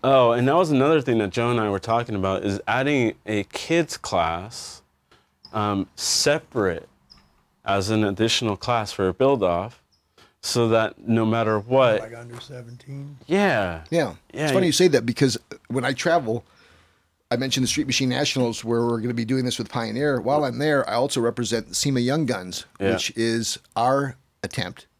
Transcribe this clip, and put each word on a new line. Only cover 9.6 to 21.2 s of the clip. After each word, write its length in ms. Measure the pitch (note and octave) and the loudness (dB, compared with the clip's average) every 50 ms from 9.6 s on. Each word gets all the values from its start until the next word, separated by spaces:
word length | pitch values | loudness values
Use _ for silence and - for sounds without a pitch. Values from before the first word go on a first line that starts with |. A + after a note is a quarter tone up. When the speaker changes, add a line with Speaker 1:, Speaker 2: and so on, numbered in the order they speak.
| F#2+ A#2 - _ _ _ _ _ _ _ _ _ - _ _ _ | -2 -6 -10 _ _ _ _ _ _ _ _ _ -20 _ _ _
Speaker 1:
so 260 | - - - B2 A#2 A2+ | -8 -2 0 2 4 4
that 400 | A2+ A2+ A2 - - - - A2+ | 4 4 2 0 -4 -8 -2 2
no 160 | A2+ A2+ A2+ | 2 2 4
matter 320 | A2 A2+ A#2 A2+ A2 A2 G#2+ | 2 2 2 2 2 0 0
what 420 | G2+ A#2 B2+ C3+ C3 A#2 G#2+ G2+ | 0 2 4 4 6 6 4 2
Speaker 2:
Like 140 | - A2+ A#2 | -2 -6 -14
under 260 | A#2 A#2+ A#2+ A#2+ A#2+ | -16 -16 -16 -16 -16
seventeen? 760 | - - C#3 B2 A#2+ A#2 B2 B2+ - - C3+ C#3 C#3 C#3+ C#3+ C3 - | -16 -16 -16 -16 -16 -16 -20 -20 -16 -14 -14 -12 -12 -14 -16 -18 -6
Speaker 1:
Yeah. 540 | - D#3+ G3 G#3 F#3+ C#3+ A2 G2 F2+ E2 D#2+ D#2+ - | -2 0 2 2 2 2 2 0 -2 -4 -8 -8 -2
Speaker 3:
Yeah. 220 | D#3+ E3+ D3 G#2 D#2+ - _ _ | 0 0 0 -2 -4 -12 _ _
Speaker 1:
Yeah, 100 | - A#2+ D3+ | -6 -2 -2
Speaker 3:
It's 80 | D3+ | 2
funny 140 | C3+ F#3+ F#3 | 2 4 2
Speaker 1:
yeah. 20 | E3+ | 2
Speaker 3:
you 40 | |
say 160 | C#3+ - F3+ F3+ | 4 4 4 6
that, 160 | C#3+ B2 A#2 | 4 4 2
because 320 | A#2 A#2 - C#3+ C3 A#2+ - _ _ - - _ _ | 0 2 2 2 2 2 -2 _ _ -18 -18 _ _
when 160 | B2 B2 A#2 | -6 -2 -2
I 80 | C3+ | -2
travel, 520 | C#3 - - F3 E3 E3+ C#3 A2 A2+ A#2 - _ _ _ _ _ _ _ _ _ _ _ _ _ _ _ _ _ | -4 -2 0 2 2 2 2 0 -4 -4 -6 _ _ _ _ _ _ _ _ _ _ _ _ _ _ _ _ _
I 60 | A#2+ | -2
mentioned 280 | A#2+ C3 C3 A#2+ C3 B2+ | -2 -2 -2 0 0 0
the 40 | A#2 | 0
Street 180 | - D3+ D3 C3+ | 0 -2 -2 -2
Machine 200 | A#2+ - C#3 B2+ | -2 0 0 0
Nationals, 540 | B2 C3 C#3+ - - C3+ B2 A#2 A2+ - - | 0 0 -2 -2 0 0 0 -2 -2 -6 -4
where 180 | A2+ A#2+ A#2 A#2 | -2 0 0 2
we're 140 | A#2+ A#2 A#2 | 0 0 -2
gonna 140 | G#2+ A#2+ A#2 | -2 -4 -4
be 100 | A#2+ A2+ | -4 -2
doing 200 | A2 C3 C3 B2+ | -2 -2 -2 0
this 140 | B2 A#2 - | -2 -4 -4
with 100 | A#2 - | -8 -6
Pioneer. 500 | - B2 A#2 A2 G#2+ B2 C#3+ D3+ C#3 B2 | -6 -6 -6 -4 -4 -2 0 0 0 0
While 240 | F#2+ A#2+ C#3+ D3+ D3+ | 0 0 0 0 0
I'm 140 | C3 A#2 A#2+ | -2 -2 -2
there, 300 | D3 D#3 D3 C#3 A#2+ - | 0 0 2 0 0 0
I 60 | G#2 | 0
also 260 | A#2 C3 D3 - C3 | -2 -2 0 -2 0